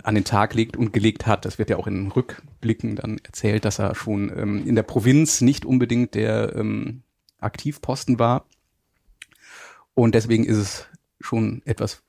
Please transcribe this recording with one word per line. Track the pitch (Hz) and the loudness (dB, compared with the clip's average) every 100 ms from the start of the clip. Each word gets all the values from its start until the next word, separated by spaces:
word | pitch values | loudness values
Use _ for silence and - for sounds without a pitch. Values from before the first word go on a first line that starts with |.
an | - 104 | -2 0
den | |
Tag | - 101 107 | 2 2 2
legt | 113 113 - | 0 -2 0
und | 113 | -2
gelegt | 117 110 - 113 | 2 0 0 0
hat. | 101 | 0
Das | 107 - | -2 -4
wird | 107 | -4
ja | 101 | -2
auch | 104 | -4
in | 98 101 | -4 -4
Rückblicken | 127 - - - - 117 113 113 104 | -2 -4 -6 -20 -4 -2 -2 -2 -6
dann | 110 107 | -8 -10
erzählt, | - - 107 107 107 | -12 -4 0 0 0
dass | - | -2
er | 101 - | -2 -4
schon, | - 101 101 98 | -4 -4 -4 -4
ähm, | 107 104 - | -4 -4 0
in | 113 | 0
der | |
Provinz | 107 123 113 143 160 - | 2 2 6 6 6 4
nicht | 123 143 - | 4 2 2
unbedingt | 131 120 120 123 113 | 2 2 2 0 0
der, | 110 110 107 110 | 0 0 -2 -2
ähm, | 107 107 110 127 - _ _ _ | -4 -4 -6 -10 -16 _ _ _
Aktivposten | 104 - 147 143 - 131 - 120 | -8 -6 -8 -6 -6 -4 0 2
war. | 117 127 - _ _ _ _ _ _ _ - _ - - - - _ | 2 2 -4 _ _ _ _ _ _ _ -20 _ -20 -20 -20 -20 _
Und | - 117 113 | 2 4 4
deswegen | 110 113 113 | 2 2 2
ist | 110 | 0
es | 98 - - - _ _ | -2 -6 -16 -20 _ _
schon | - 113 107 - - | -6 -2 -2 -4 -6
etwas | - 123 - | -4 -4 -8